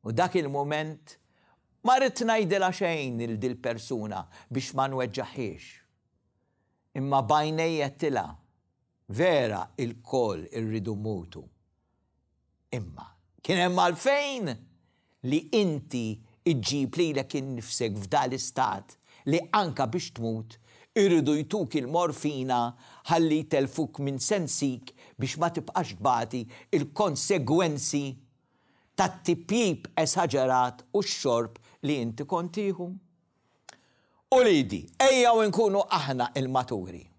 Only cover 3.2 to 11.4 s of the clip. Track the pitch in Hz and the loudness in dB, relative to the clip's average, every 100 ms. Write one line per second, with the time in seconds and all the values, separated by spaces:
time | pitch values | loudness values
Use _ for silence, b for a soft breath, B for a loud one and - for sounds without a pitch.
3.2 | 117 110 127 123 123 113 110 123 107 95 | -4 -4 -4 -4 -6 -6 -6 -6 -6 -8
4.2 | - B B 123 131 139 135 131 127 - | -10 B B -6 -4 -2 -2 -2 -4 -4
5.2 | 120 - 113 78 - - _ _ _ _ | -8 -6 -8 -8 -18 -20 _ _ _ _
6.2 | _ _ _ _ _ _ _ 143 135 139 | _ _ _ _ _ _ _ -6 0 2
7.2 | 117 151 151 156 165 160 139 139 160 123 | 4 2 2 0 0 0 -4 -2 -2 0
8.2 | 82 76 _ _ _ _ _ _ - 104 | -4 -10 _ _ _ _ _ _ -10 0
9.2 | 180 151 120 98 - - 120 113 - 135 | 2 4 2 -2 -6 -6 -6 -6 -4 0
10.2 | 113 87 87 113 113 110 95 104 107 101 | 0 -2 -8 -6 -4 -4 -4 -6 -6 -6
11.2 | 85 - | -8 -16